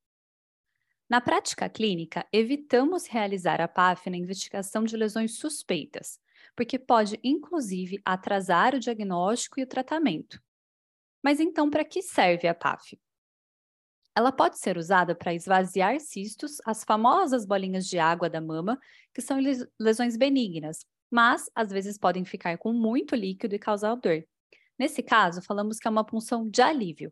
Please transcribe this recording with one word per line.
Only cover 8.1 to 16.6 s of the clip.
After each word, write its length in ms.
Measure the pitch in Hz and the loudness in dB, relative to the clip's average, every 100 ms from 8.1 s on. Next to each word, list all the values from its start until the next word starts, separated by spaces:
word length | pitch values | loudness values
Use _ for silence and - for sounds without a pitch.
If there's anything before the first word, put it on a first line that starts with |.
| 185 - 202 190 170 226 | -4 -2 -2 2 4 4
o 60 | 269 | 2
diagnóstico 800 | 240 220 196 175 185 240 - - | -4 -6 -4 0 0 -2 -4 -8
e 40 | |
o 40 | 262 | -6
tratamento. 760 | 262 262 311 277 156 - - _ _ _ _ _ _ _ _ | -6 -4 0 0 0 -8 -20 _ _ _ _ _ _ _ _
Mas 160 | 277 294 | 0 2
então, 300 | 330 320 302 | 0 0 0
para 160 | 302 302 | 0 -2
que 160 | 370 | -6
serve 460 | - - 185 170 170 | -2 2 4 4 0
a 80 | 170 | 0
paf? 440 | 143 - - - _ _ _ _ _ _ _ _ _ _ _ - | -4 -4 -10 -20 _ _ _ _ _ _ _ _ _ _ _ 0
Ela 140 | 247 | 2
pode 260 | 269 339 - | 2 0 0
ser 200 | 214 175 | -4 -4
usada 360 | 165 185 170 | 2 4 4
para 200 | 170 185 | -2 -4
esvaziar 680 | 170 190 185 185 190 190 294 | -6 2 2 2 0 0 0
cistos, 600 | 294 196 208 - 294 - | -6 -10 -10 -10 -12 -8